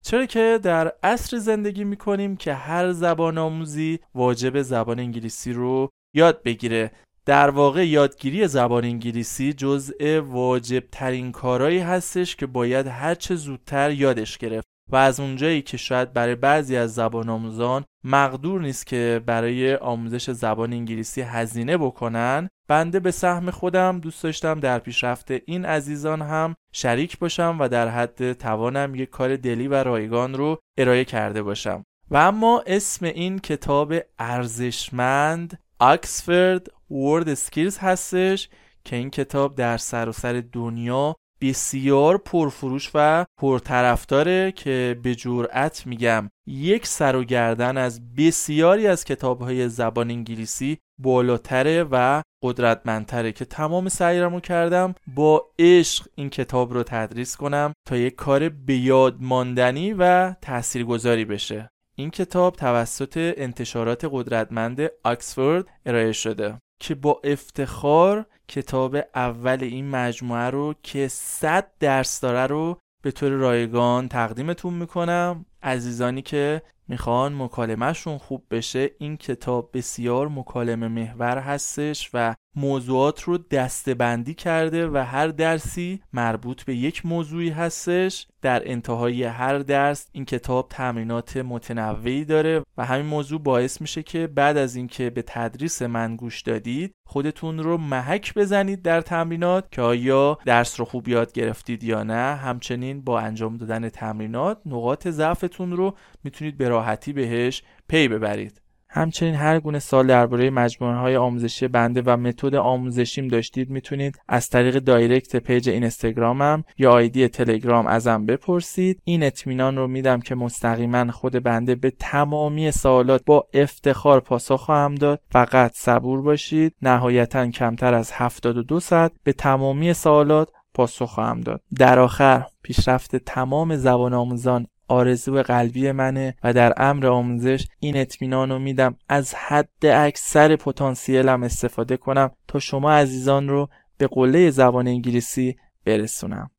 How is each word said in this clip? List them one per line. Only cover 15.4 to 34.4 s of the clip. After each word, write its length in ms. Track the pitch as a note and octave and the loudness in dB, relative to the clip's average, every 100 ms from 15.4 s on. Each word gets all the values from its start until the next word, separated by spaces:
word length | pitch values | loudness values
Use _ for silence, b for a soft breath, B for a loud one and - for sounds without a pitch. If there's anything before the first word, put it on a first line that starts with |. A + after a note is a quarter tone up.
| D3+ D#3+ | 0 0
که 140 | C#3 B2+ | -4 -10
شاید 360 | - B2+ B2+ | -2 -2 0
برای 220 | B2+ A#2+ | -2 -2
بعضی 420 | A#2+ C3+ D3+ C3+ B2+ | 2 2 2 2 -2
از 180 | A#2 | -2
زبان 340 | A2+ A2+ A#2 A2+ | -2 -2 -2 -4
آموزان 560 | A2 A2+ A2 A#2+ C3+ C#3+ _ | -6 -6 -4 -2 -2 -6 _
مقدور 560 | C3 C#3 C#3 C3 D#3 F#3+ | 0 2 2 -2 -6 -4
نیست 260 | D3 C3 - | -4 -8 -6
که 360 | B2 A#2+ A#2 A#2+ | -2 0 -2 -2
برای 480 | A#2 A#2+ B2 B2+ | -2 -2 0 0
آموزش 560 | C#3 B2 A#2 A#2 B2 - | 0 -2 -6 -6 -8 -8
زبان 420 | A#2 A2+ G#2+ A#2 | -4 -4 -2 -4
انگلیسی 480 | A#2+ A2+ A2+ A2 - | -6 -6 -8 -8 -8
هزینه 560 | A#2+ A#2 A2+ A#2 A#2 F3 | -6 -6 -6 -4 -2 0
بکنن، 720 | C#3 - A#2 A2+ A#2+ C#3 F#3 _ - | -2 -4 -6 -2 -2 -2 -6 _ 0
بنده 320 | D3 E3 F#3 | 0 2 0
به 100 | F3+ | -2
سهم 400 | E3+ F3+ F3 F3 | 0 -2 0 -4
خودم 500 | - F3+ F#3 F#3 F3+ | -4 -2 2 2 0
دوست 220 | D#3+ - | -8 -6
داشتم 380 | D#3+ D#3 D#3+ D#3 | -6 -2 -2 -2
در 180 | C#3 A#2+ | 0 -2
پیشرفت 520 | B2 A#2 B2 B2 - | -4 -6 -4 -6 -6
این 340 | C3 - F3 | -8 -6 -6
عزیزان 580 | F3+ D#3 C#3+ D3 D3+ D#3 | -2 -2 -4 -6 -4 -4
هم 320 | D3+ D#3 E3 E3 _ | -4 -2 -4 -6 _
شریک 460 | - B2+ A#2+ E3+ - | -4 -2 0 -2 -4
باشم 380 | E3+ E3+ E3+ E3 | -6 -2 -2 0
و 80 | C3 | 0
در 200 | A#2+ A#2 | 0 0
حد 440 | A#2 A#2+ - B2+ | -2 -4 -4 -6
توانم 600 | B2 A#2+ A2 A#2 C#3 C#3+ | -4 -4 -2 -2 -2 -4
یک 160 | C3 C3 | -6 -8
کار 260 | - C3 C3+ | -4 -2 -2
دلی 320 | B2 A#2 C3+ | -2 -2 0
و 60 | |
رایگان 600 | C#3 C3 A#2 A2 A#2 B2+ | 0 0 -2 0 -2 -2
رو 240 | C3+ D3 D#3 _ - | -2 -2 -4 _ 0
ارائه 260 | B2+ B2 | 4 4
کرده 380 | B2+ A#2 G#2+ G#2+ | 2 -2 -4 -4
باشم. 400 | G#2 G2+ G#2+ F#2 - _ _ | -6 -6 -6 -8 -10 _ _
و 60 | C#3+ | 4
اما 460 | F3 G#3+ A3+ A#3 - | 4 4 2 2 2
اسم 400 | G3 G3+ - E3+ | -2 -2 -6 -6
این 320 | D#3 F3+ F#3+ | -4 -6 -6
کتاب 540 | - D3 - C#3+ D3 E3 - - | -6 -6 0 0 0 -4 -6 -10
ارزشمند 1400 | A#2 B2 | -6 -4